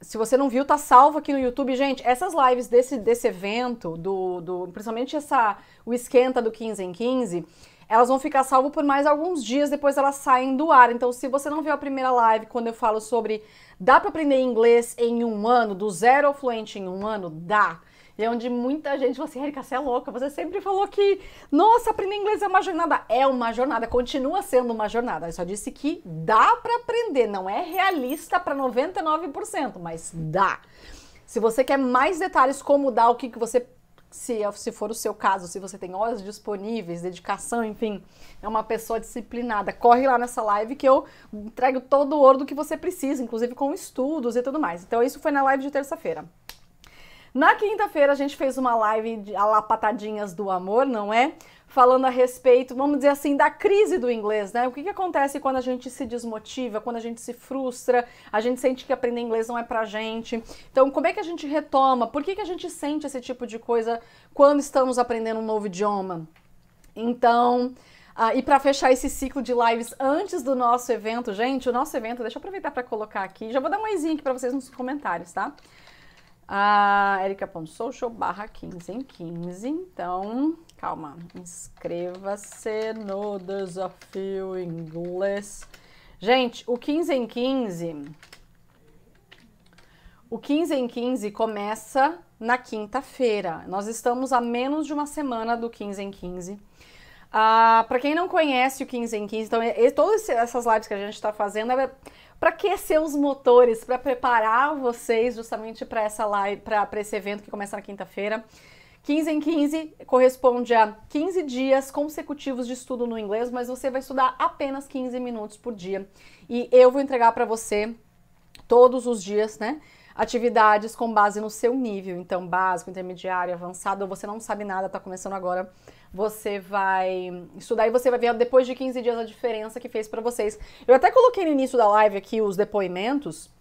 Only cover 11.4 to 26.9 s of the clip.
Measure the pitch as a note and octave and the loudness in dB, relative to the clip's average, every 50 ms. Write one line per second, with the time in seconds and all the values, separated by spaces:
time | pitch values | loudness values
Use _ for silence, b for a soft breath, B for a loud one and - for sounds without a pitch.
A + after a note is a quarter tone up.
11.4 | C#4+ D4 D4 D#4 D4 D4+ D4 C#4+ D4 C#4 C4+ C4+ C4 B3+ B3+ B3 A3+ A3+ A3 A3 | -2 -2 -4 -4 -2 -2 -4 -4 -4 -6 -4 -2 0 2 2 4 4 4 4 2
12.4 | G#3+ - - B3 A#3 A#3 A3+ - B3 A3 G#3+ A3 G#3+ - B3 A3+ G#3+ G#3+ G#3+ G#3+ | 0 -4 -6 -6 -4 -6 -6 -2 0 0 0 0 -2 -2 -2 -2 0 0 -4 -6
13.4 | B B B B B B B B F#3 A#3+ D4 E4+ E4 D4+ D4 D#4+ D#4+ C#4+ C4+ C4 | B B B B B B B B 4 6 6 6 6 4 -4 -2 0 2 4 4
14.4 | C4 B3+ A#3 A3 A3+ A#3 A#3 A#3+ A#3 - - - A#3+ A#3 A#3 A#3 A#3+ A#3 A3 G3+ | 2 2 2 4 6 6 6 6 4 0 -4 -2 -2 -2 0 -2 -2 -2 -2 -2
15.4 | G#3 A3+ B3 A#3+ A3+ G#3+ G3 F3 G#3 G#3+ F#3 D#3 G#3 A#3+ C4 C#4+ C#4+ C#4+ C#4+ C#4+ | 2 4 4 4 4 2 -2 -4 -4 -4 -2 2 4 6 6 6 4 2 0 0
16.4 | C4+ B3 A#3 A3 G#3+ G#3+ - G3+ F#3+ F3+ F#3 F#3+ G3+ G#3+ A3 G#3 F3+ E3+ D#3 D#3+ | -4 -4 -4 -4 -6 -10 -10 -10 -8 -8 -8 -6 -6 -6 -6 -6 -6 -8 -10 -10
17.4 | E3+ E3+ G#3 G#3 G3 E3+ E3 - b b b b b b b - G#3+ A#3 A#3+ A#3 | -4 0 2 4 4 2 0 -6 b b b b b b b -4 -2 -2 -2 -2
18.4 | A3+ B3 A#3+ A#3+ A#3+ B3+ C#4+ D#4 D4+ C#4+ C#4 C4+ C4 B3 B3 B3+ D#4 D4 - B3 | -4 -4 -4 -2 -2 -2 -4 -4 -4 -4 -4 0 0 -2 -2 -2 -8 -8 -8 -8
19.4 | C#4+ D4 D4 C4+ A#3+ - C4+ C4 D4 C4+ A#3+ C#4 D4 C#4+ F#3+ F3 C4 A3+ - - | -8 -8 -8 -8 -10 -6 -6 -4 -2 -2 -2 -2 -4 -6 -8 -6 -6 -6 -6 -6
20.4 | F4 D#4+ F4+ G4+ - G4 G4 F#4+ G4+ G4 - G4+ G4+ G4+ F#4+ F#4+ B B B B | -8 -6 -6 -6 -4 -2 0 0 -2 -2 0 2 2 2 2 0 B B B B
21.4 | B B C#4 D4+ G4 A4 A#4 A#4+ A#4 A4+ G#4+ - G4+ F#4+ G#4 G#4 G4 G#4 G#4+ - | B B 2 4 6 6 6 6 4 0 -2 -2 -2 -4 -4 -4 -2 -2 -2 -2
22.4 | G#4 F#4+ F#4+ F#4+ F4+ G4 F4+ D#4 E4+ D#4 - - - - G#3+ B3+ C4+ C4+ C4 B3 | -2 2 2 2 0 0 -2 -2 0 0 0 -2 -2 -2 0 2 2 2 2 0
23.4 | A#3 A#3 A3 A#3 B3 C#4+ B3 A3+ A3+ A3+ - B3 B3 B3 - C#4 B3+ C#4 E4+ G4+ | -2 -4 -2 -2 -2 -2 0 -2 -4 -2 -2 -2 -2 -2 -4 -4 -2 -2 -2 -4
24.4 | F#4+ - C4+ B3 B3 A#3+ A3+ A3 G#3+ G3+ G#3+ A#3 B3 A#3+ F3+ D#3 E3 E3+ E3 - | -4 2 2 2 2 2 -4 -4 -4 -4 -2 -4 -4 -2 -4 -6 -6 -8 -8 -8
25.4 | F3 F3 G3+ G3+ - C#4 - - - D4 E4+ - - F#3 D#3+ D#3+ D#3+ F#3+ G#3+ A3 | -8 -6 -8 -8 -8 -10 -12 -6 -4 -4 -4 -4 -10 -12 -10 -6 0 4 6 6
26.4 | B3 G#4 A#4 A#4+ - A#4 A#4 A#4+ A#4+ - | 6 6 4 2 0 -2 -2 -2 -2 -2